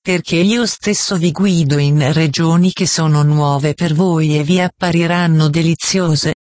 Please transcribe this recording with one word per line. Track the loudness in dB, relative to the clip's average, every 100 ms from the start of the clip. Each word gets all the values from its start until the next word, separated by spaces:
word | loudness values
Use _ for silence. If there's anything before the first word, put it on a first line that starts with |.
perché | -2 -4 -2 0
io | 2 0 -2
stesso | -4 -4 -4 -2 -2
vi | -2
guido | 0 0 2 0 0
in | 2 2 2
regioni | 0 0 0 0 2 2
che | 0 -4
sono | 0 0 2
nuove | 2 2 0 0 -2
per | -2 -2
voi | 0 0 0 0 0
e |
vi | 0 0
appariranno | 0 -4 -2 0 0 0 2 2 2
deliziose | 0 0 -2 -2 -2 0 0 -2 -6